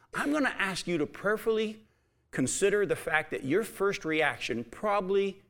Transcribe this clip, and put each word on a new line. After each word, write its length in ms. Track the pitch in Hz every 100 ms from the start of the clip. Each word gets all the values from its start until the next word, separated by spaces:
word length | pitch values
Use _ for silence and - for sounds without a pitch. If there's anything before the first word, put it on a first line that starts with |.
| -
I'm 180 | - 285
gonna 240 | 302 262 -
ask 300 | 190 180 -
you 100 | 175
to 80 | 147
prayerfully 800 | - 196 214 226 220 220 214 - _ _ _ _
consider 540 | - 127 - 196 208 190
the 100 | 160
fact 340 | - 156 151
that 120 | 127
your 200 | 131 180
first 420 | 214 - 196 185 160
reaction 580 | 156 147 117 - 117
probably 800 | 120 - 214 202 185 196 196 185 _